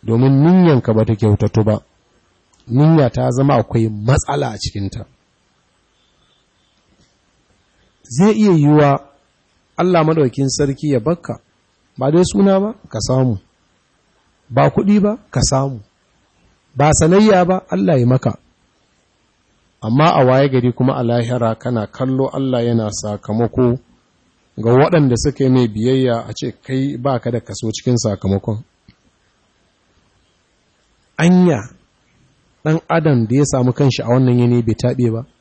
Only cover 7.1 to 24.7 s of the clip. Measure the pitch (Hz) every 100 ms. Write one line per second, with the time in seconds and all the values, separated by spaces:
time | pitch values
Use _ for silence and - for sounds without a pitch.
7.1 | _ _ _ _ _ _ _ _ _ _
8.1 | 120 202 220 214 165 147 151 143 139 -
9.1 | _ _ _ _ _ _ - 175 175 156
10.1 | 160 135 127 139 - 143 135 151 131 110
11.1 | 170 - 113 _ _ _ _ _ - 123
12.1 | 160 180 202 196 190 208 - _ 110 104
13.1 | 131 131 104 _ _ _ _ _ _ _
14.1 | _ _ _ _ 120 143 - 196 208 202
15.1 | 208 _ 131 - 131 139 123 - _ _
16.1 | _ _ _ _ _ _ 123 147 151 160
17.1 | 190 214 190 180 185 - 190 196 139 120
18.1 | 127 - - _ _ _ _ _ _ _
19.1 | _ _ _ _ _ _ _ 110 127 160
20.1 | - 127 131 139 127 123 120 127 139 117
21.1 | 120 113 123 117 110 123 120 104 - 131
22.1 | 131 135 143 135 127 117 117 107 98 107
23.1 | 104 - 107 117 - 123 127 _ _ _
24.1 | _ _ _ _ - 113